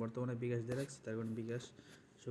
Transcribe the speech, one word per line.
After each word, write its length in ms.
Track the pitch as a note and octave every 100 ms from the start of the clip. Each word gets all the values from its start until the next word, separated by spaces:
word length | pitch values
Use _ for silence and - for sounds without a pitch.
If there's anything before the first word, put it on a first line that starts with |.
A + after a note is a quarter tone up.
বর্তমানে 320 | A2+ A#2+ B2 A#2+
বিকাশ 180 | A#2+ A#2+ A2+
দিয়ে 100 | B2+
রাখছি, 160 | C#3 -
তার 100 | - A2
কারণে 160 | A2+ A2+
বিকাশ 220 | A2+ A#2+ - - - - - -
শো 80 | -